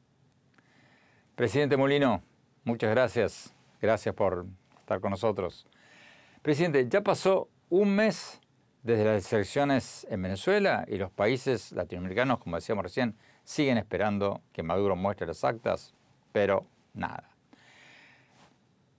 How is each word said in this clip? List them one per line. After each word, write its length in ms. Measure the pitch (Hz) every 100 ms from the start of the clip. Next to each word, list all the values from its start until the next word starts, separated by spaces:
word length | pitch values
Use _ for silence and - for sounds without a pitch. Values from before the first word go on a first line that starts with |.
| _ _ _ _ _ _ _ _ _ _ _ _ _ -
Presidente 400 | 120 131 143 139
Mulino, 480 | 139 143 135 95 - _ _ _
muchas 260 | 117 120 110
gracias. 640 | 117 120 120 - - - _ _ _
Gracias 320 | 104 110 110
por 340 | - 98 90 90 95 _ _
estar 200 | - 98
con 100 | 104
nosotros. 560 | 95 113 98 87 - - _ _ - - - _ _
Presidente, 460 | 151 143 175 139 123
ya 120 | 196
pasó 460 | 202 165 185 190 - _ -
un 260 | 180 202 196
mes 440 | 214 - - - _ _ _ _
desde 200 | 113 110
las 280 | 107 107 -
elecciones 720 | 110 95 143 143 131 - - -
en 140 | 107
Venezuela 640 | 92 95 - 202 190 113 -
y 100 | 95
los 140 | 95
países 600 | - 104 131 135 113 -
latinoamericanos, 680 | 98 87 90 92 95 131 123
como 160 | -
decíamos 300 | 85 - 104
recién, 320 | 90 135 120 - _ _
siguen 360 | - - 139 113
esperando 640 | - 90 107 101 101 - _
que 100 | -
Maduro 320 | 82 92 101
muestre 320 | 90 98 101 82
las 160 | 80
actas, 500 | 131 113 110 90 - _ _ _ _
pero 360 | 107 101 95 - _ _
nada. 340 | - 85 - - _ _ - - - - - - _ _ _ - _ _ _ _